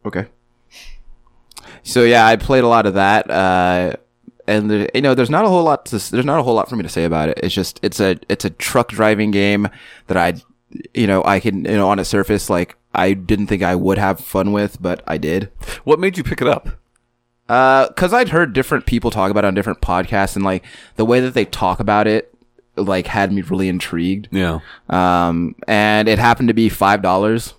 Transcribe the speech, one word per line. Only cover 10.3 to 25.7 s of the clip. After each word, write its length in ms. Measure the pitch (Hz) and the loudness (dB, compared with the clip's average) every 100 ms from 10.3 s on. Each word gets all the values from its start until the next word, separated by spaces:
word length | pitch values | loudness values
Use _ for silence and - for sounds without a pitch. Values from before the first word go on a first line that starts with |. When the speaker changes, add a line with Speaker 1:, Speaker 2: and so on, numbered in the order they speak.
| 90 _ _ _ - - | -2 _ _ _ -20 -12
Speaker 1:
you 120 | - 107 | -2 0
know, 160 | 95 | 2
I 160 | - 95 | 2 0
can, 240 | 110 95 | 0 -4
you 120 | 82 104 | -2 0
know, 120 | 95 | 2
on 100 | 98 | 0
a 60 | |
surface, 460 | 92 104 98 104 - | 0 -2 0 -2 0
like, 260 | 101 135 - _ | -2 -2 -8 _
I 180 | - 92 | -2 0
didn't 320 | 98 87 107 101 | 0 -2 -2 0
think 160 | 101 | -2
I 120 | 90 90 | 0 0
would 220 | 92 98 | 0 0
have 220 | 95 95 | -2 -4
fun 320 | - 95 95 | -4 -2 0
with, 280 | 104 104 - | 0 -2 -4
but 200 | 87 82 - | -6 -6 -6
I 100 | 80 | -6
did. 320 | 73 90 - - - - | -2 -4 -6 -12 -14 -10
Speaker 2:
What 140 | - 156 | -2 0
made 180 | 190 180 | 0 -4
you 60 | |
pick 160 | 131 151 | -8 -2
it 60 | - | -2
up? 200 | 139 - - _ _ _ _ _ _ - | -2 -4 -12 _ _ _ _ _ _ -2
Speaker 1:
Uh, 400 | 120 131 135 131 | 2 4 4 2
'cause 200 | - 180 | 0 0
I'd 160 | 233 233 | 0 2
heard 240 | 156 160 | 0 0
different 340 | 180 135 147 - | -2 -2 -2 -2
people 240 | 117 117 | -2 -2
talk 200 | 107 95 | -2 0
about 140 | 101 | 2
it 40 | 104 | 0
on 60 | |
different 260 | 95 101 90 | 0 -4 -4
podcasts, 560 | - 90 92 104 98 101 | -2 -2 0 -2 -2 -2
and, 80 | |
like, 200 | 98 92 - - - - | -2 -4 -8 -20 -16 -4
the 80 | |
way 160 | 113 123 | 2 2
that 140 | 127 | 2
they 100 | 123 | -2
talk 360 | 101 - 92 92 | -4 -2 -2 -2
about 260 | 101 104 107 | 0 2 2
it, 200 | 107 - _ _ _ _ - | 0 -4 _ _ _ _ -6
like, 320 | 98 92 90 | -2 -2 -2
had 240 | 104 98 | -2 0
me 100 | 98 | -2
really 260 | 87 92 95 | -4 -4 -2
intrigued. 600 | 90 - 85 87 98 104 | -4 -6 -4 -2 -4 -4
Speaker 2:
Yeah. 300 | 95 90 80 - - - | -2 -2 -4 -8 -20 -4
Speaker 1:
Um, 680 | 92 90 87 87 85 87 - | 0 2 2 2 0 -4 -8
and 420 | - | -4